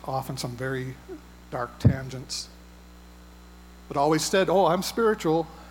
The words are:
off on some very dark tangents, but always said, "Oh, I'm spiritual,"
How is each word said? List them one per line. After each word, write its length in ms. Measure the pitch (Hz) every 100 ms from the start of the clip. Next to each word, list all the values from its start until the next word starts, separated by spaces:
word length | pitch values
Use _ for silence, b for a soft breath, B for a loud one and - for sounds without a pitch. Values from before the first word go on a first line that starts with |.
| -
off 220 | 131 127
on 80 | 131
some 140 | 127
very 440 | 120 131 131 131 131 - 359 - - -
dark 300 | 139 120 -
tangents, 680 | - 135 131 131 - - - - - - - - - - - - - - - - -
but 100 | 143
always 260 | 147 156
said, 240 | - 196 185
"Oh, 200 | 185 165
I'm 160 | 185
spiritual," 640 | - - 226 214 165 160 160 B B